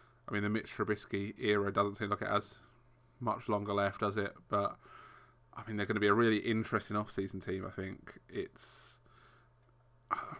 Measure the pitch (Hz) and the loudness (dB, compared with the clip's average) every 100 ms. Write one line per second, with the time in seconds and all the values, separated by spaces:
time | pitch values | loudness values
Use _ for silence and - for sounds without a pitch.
0 | - - - 104 104 107 - - 104 104 | -20 -20 -4 0 2 0 -2 -4 -2 -2
1 | - 98 101 - 113 104 98 98 101 101 | -2 -4 -4 -2 2 4 4 2 0 0
2 | 104 101 101 104 - - - - _ _ | -2 -2 0 -2 -2 -14 -20 -20 _ _
3 | _ _ 120 113 - 107 104 101 101 - | _ _ -4 -2 0 0 2 2 2 2
4 | 104 104 98 - - 104 101 - - - | -2 0 -2 -6 -2 0 0 -2 -16 -20
5 | - - - _ - - 110 107 101 107 | -20 -20 -20 _ -18 -14 -6 -2 0 4
6 | 104 104 120 107 - 110 113 110 - 104 | 6 8 8 6 2 0 2 -2 0 -2
7 | 107 - 98 95 92 95 95 92 95 - | -2 -4 -4 -4 -6 -4 -4 -6 -8 -8
8 | - - _ - 92 - - - - - | -14 -20 _ -6 -6 -8 -14 -12 -14 -18
9 | - - - - _ _ _ _ _ _ | -20 -20 -20 -20 _ _ _ _ _ _
10 | _ - - 151 | _ -4 -4 -12